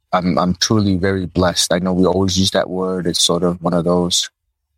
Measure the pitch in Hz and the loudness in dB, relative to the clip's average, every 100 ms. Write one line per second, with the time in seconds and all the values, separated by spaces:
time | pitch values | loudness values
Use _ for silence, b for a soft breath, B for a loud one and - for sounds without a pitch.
0 | _ 92 90 71 90 90 - 110 101 95 | _ -2 0 0 0 -2 0 2 2 0
1 | 98 95 90 - 90 85 - 90 92 90 | 0 -2 -2 0 0 0 -2 0 0 2
2 | 90 90 98 92 95 95 - 92 92 92 | 2 2 2 0 0 0 -2 -4 -4 -2
3 | 87 87 - 87 90 87 85 87 82 90 | -2 0 0 0 0 -2 -2 0 2 0
4 | 87 - - - _ _ _ | 0 -2 -4 -12 _ _ _